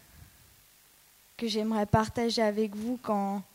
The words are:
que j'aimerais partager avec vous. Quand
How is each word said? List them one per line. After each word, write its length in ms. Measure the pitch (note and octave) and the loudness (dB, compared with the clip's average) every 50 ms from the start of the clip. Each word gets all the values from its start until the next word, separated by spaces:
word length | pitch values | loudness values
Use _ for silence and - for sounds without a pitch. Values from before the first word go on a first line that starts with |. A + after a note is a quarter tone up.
| - - - - - - - - - - - - - _ - _ _ - - _ - _ _ _ _ _ - | -20 -20 -20 -20 -20 -20 -20 -20 -20 -20 -20 -20 -20 _ -20 _ _ -20 -20 _ -20 _ _ _ _ _ -10
que 120 | - A#3+ A3+ | -6 -4 -2
j'aimerais 380 | G#3 A3 G#3+ A3 A3 G#3+ G#3 | -2 0 0 0 0 0 0
partager 560 | G#3 - A3 A3 G#3+ - B3 A#3 A#3 G#3+ A#3 A3 | 4 4 4 2 2 -2 -2 0 0 2 2 2
avec 340 | G#3 G#3 G#3+ A3 G#3 G3+ | 2 2 2 -2 -2 -2
vous. 220 | G#3 G#3+ A#3 B3+ A#3+ - | -6 -4 -4 -4 -6 -2
Quand 400 | - G#3+ G3+ G3 G3 G3 G3+ F#3+ - - | -2 0 0 0 0 -2 -4 -6 -10 -20